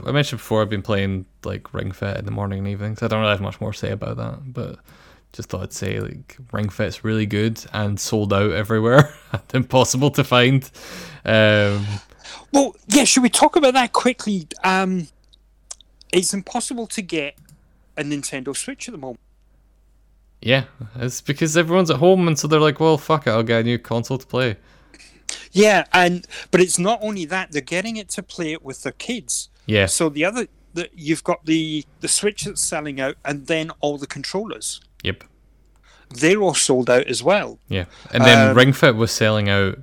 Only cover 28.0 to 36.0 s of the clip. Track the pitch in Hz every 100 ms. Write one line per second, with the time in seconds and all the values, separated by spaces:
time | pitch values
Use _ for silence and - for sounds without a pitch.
28 | 196 - - - 160 160 135 131 - -
29 | - 240 127 - - _ - 107 98 -
30 | 165 147 170 240 220 _ _ 170 175 -
31 | 147 160 - 165 156 160 160 156 - _
32 | 208 - 208 208 - 180 - 165 151 135
33 | 135 - 139 147 135 160 160 - 147 143
34 | 143 147 135 190 220 - - - _ _
35 | - 92 - _ _ _ _ _ _ _